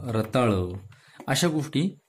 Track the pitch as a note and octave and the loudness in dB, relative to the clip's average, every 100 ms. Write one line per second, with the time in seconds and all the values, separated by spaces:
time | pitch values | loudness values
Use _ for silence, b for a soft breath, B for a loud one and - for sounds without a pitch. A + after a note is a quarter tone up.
0 | - A2 G#2+ C3 A#2+ G2 F2+ F#2 - B | -2 -2 0 2 4 2 0 -6 -14 B
1 | B B - C3+ F3 D#3 C#3+ C3+ F#3 - | B B -4 0 2 0 -2 0 -2 -4